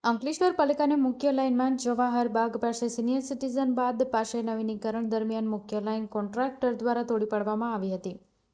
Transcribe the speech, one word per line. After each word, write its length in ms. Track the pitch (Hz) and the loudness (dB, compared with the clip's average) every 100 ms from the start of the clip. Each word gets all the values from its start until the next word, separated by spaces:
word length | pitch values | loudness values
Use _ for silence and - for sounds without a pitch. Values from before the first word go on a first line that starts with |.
અંકલેશ્વર 500 | 233 233 254 311 359 | 0 0 -2 2 2
પાલિકાની 420 | 349 294 285 294 294 | 4 2 4 4 4
મુખ્ય 360 | 262 254 285 | 2 2 2
લાઇનમાં 460 | 269 262 247 262 262 | 2 2 2 2 2
જવાહર 500 | 240 240 247 240 240 | 0 2 2 2 2
બાગ 300 | 220 226 220 | 2 0 0
પાસે 300 | 233 233 240 | -2 0 -2
સિનિયર 340 | 233 233 262 | -2 0 0
સિટીઝન 520 | 262 277 269 247 269 | -2 -4 -2 0 0
બાદ 300 | 247 247 233 | 2 0 2
પાસે 380 | 262 233 - 240 | 0 2 0 -2
નવીનીકરણ 640 | 226 226 220 214 220 220 226 | -2 -2 -2 -2 -4 -2 -2
દરમિયાન 380 | 220 220 220 220 | -2 -2 -2 -2
મુખ્ય 320 | 214 208 208 | -4 -4 -4
લાઇન 260 | 208 220 214 | -2 -4 -4
કોન્ટ્રાક્ટર 680 | 214 208 214 269 262 254 | -4 -4 -2 -4 0 -2
દ્વારા 300 | 226 226 240 | 0 -2 -2
તોડી 220 | 240 226 214 | 0 0 0
પાડવામાં 480 | 214 208 214 233 | -2 -2 -2 -2
આવી 200 | 220 190 185 | -2 -4 -4
હતી, 240 | 185 - _ _ _ | -6 -10 _ _ _